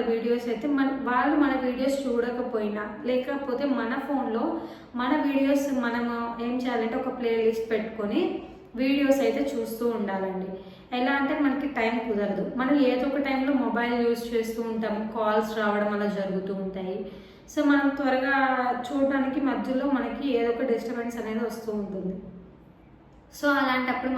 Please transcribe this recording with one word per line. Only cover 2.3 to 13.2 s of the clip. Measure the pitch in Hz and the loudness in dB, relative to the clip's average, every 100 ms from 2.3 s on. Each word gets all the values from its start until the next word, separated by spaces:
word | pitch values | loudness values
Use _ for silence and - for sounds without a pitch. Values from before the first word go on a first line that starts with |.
| 247 240 220 208 208 214 - 247 | -2 -2 -2 -2 -4 -6 -6 -2
లేకపోతే | 254 254 277 277 247 285 233 | 0 0 -4 -2 0 0 0
మన | 226 285 - | 0 -4 -2
ఫోన్లో | 269 226 226 320 - - - - 240 | -2 0 0 0 -2 -8 -14 -10 -2
మన | 262 302 277 | 2 2 2
వీడియోస్ | 277 269 277 277 247 233 | 2 4 4 2 0 0
మనము | 240 240 233 233 233 240 | 0 -2 -2 -4 -4 -2
ఏం | 247 | -2
చేయాలంటే | 247 233 226 262 | 0 0 0 -2
ఒక | 254 - | -4 -2
ప్లేలిస్ట్ | 233 226 226 220 - | 0 2 2 2 0
పెట్టుకొని | 220 214 - 208 277 - - - - - 233 | -2 -2 -4 0 2 0 -2 -10 -16 -10 -2
వీడియోస్ | 269 285 269 277 226 | 2 4 4 4 4
అయితే | 277 269 | 2 0
చూస్తూ | 240 220 226 240 214 | -2 -4 -2 -2 0
ఉండాలండి. | 196 190 190 185 185 - - - - 247 | -2 -2 -2 -4 -6 -8 -14 -18 -6 -2
ఎలా | 262 285 | 0 2
అంటే | 269 302 | 0 2
మనకి | 277 254 285 240 | 2 2 -2 0
టైమ్ | 226 240 233 | 0 0 -2
కుదరదు, | 202 202 190 - 247 | 0 0 -2 -2 0
మనం | 262 285 247 | 2 4 4
ఏదో | 254 277 | 4 0
ఒక | 285 | 0